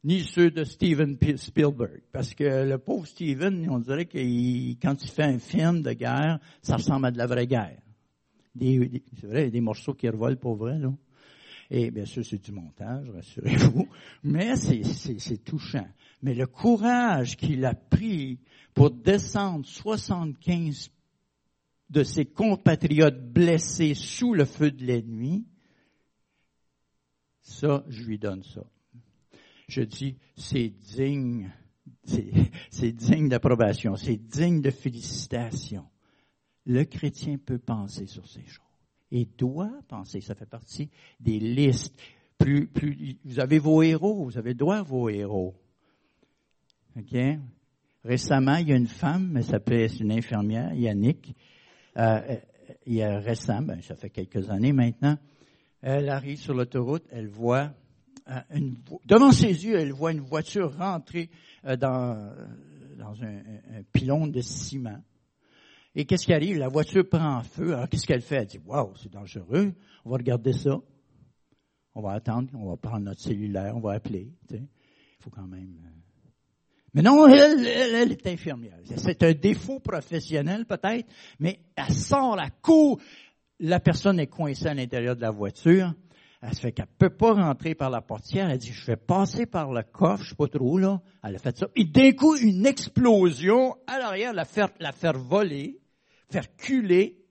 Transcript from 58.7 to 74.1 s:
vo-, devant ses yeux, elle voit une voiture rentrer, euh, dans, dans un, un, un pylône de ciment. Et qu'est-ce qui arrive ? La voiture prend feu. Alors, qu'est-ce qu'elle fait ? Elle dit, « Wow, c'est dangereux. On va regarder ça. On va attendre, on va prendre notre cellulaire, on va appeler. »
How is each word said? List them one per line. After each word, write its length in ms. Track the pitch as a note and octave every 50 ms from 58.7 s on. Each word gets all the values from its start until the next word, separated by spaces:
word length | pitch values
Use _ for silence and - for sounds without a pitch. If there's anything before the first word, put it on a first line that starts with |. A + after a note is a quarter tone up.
| B2 A#2+ - -
vo-, 120 | D3+ - _
devant 260 | - G3 A3+ C4+ C#4
ses 340 | B3 - - A3 F#3 D3+ F3
yeux, 100 | A3 A3+
elle 180 | F3+ D#3 C#3 C3+
voit 200 | C3+ D3+ E3 D#3+
une 80 | D3+
voiture 540 | C#3 B2+ D3+ D#3 D#3+ - - G#3 F#3 D3+ C#3
rentrer, 540 | D3+ F3 G3 F#3 D#3+ - _ - F3 E3+ E3 _ _ _ - - _ -
euh, 120 | C#3 C3
dans, 560 | B2+ C3 C3 B2+ B2+ B2 B2 A#2 G#2+ G#2 G2+ G#2+ - A1 - A#2 - - - - C#3 C3+ - -
dans 260 | A#2+ A2 G#2+ G#2+ G#2+ A#2
un, 140 | G#2+ G#2
un, 400 | G2+ G#2 G#2+ A2 G#2 _ - A2+
un 60 | A2 G2+ _ _
pylône 380 | - - C3 C#3 D#3 D#3 D3
de 100 | B2+ B2
ciment. 580 | A#2+ - - - - - C#3 C#3 B2+ A2 G2+ - - _ _ _ _ _ _ _ _ _ _ _ _ _ _ _ _ _ _
Et 60 | D3 D3+
qu'est-ce 220 | - F#3+ F3 -
qui 80 | - F3
arrive ? 240 | D#3 D3 G3 G3
La 100 | D#3 C3+
voiture 400 | C3 C3 D#3 D3+ - - F#3+ F3+
prend 340 | F#3+ - D#3+ E3 D3+ C3+ A#2+
feu. 320 | A#2 - - - E3 F#3 E3
Alors, 140 | B2 B2
qu'est-ce 180 | - - - -
qu'elle 140 | - D3+ B2
fait ? 160 | A#2 - D3
Elle 120 | C3+ A2
dit, « 120 | G2 - G2+ D2+
Wow, 300 | F#2 A#2+ C#3+ B2 F#2+ G2 -
c'est 80 | - G#2+
dangereux. 640 | F2+ G2+ G2+ F2 - G#2+ E2+ E2+ A#2 E3+ G3+ G3+ F3+ _ _ _ _ _ _
On 60 | A2+
va 80 | A#2
regarder 340 | A2+ A#2+ C3 A#2+ A#2 A2 C3
ça. 300 | B2+ - - C#3+ C#3 - - _ _ _ _ _ _ _ - _ _ _ _ _ _ _ _ _ _ _ _ _ _
On 80 | A2
va 100 | G#2+ G2
attendre, 380 | G2 G#2+ A2 - A2 A#2+ B2+ B2+ B2+
on 140 | A#2 G#2+ F#2+
va 60 | E2+
prendre 300 | - - G#2+ A#2 A2 G2+
notre 160 | G2 F#2+ -
cellulaire, 560 | - - A2+ G2+ G#2 G#2 G2+ G2 G2 G2+ A2+
on 20 | A#2
va 140 | A2 G#2 G2
appeler. » 360 | A2 - -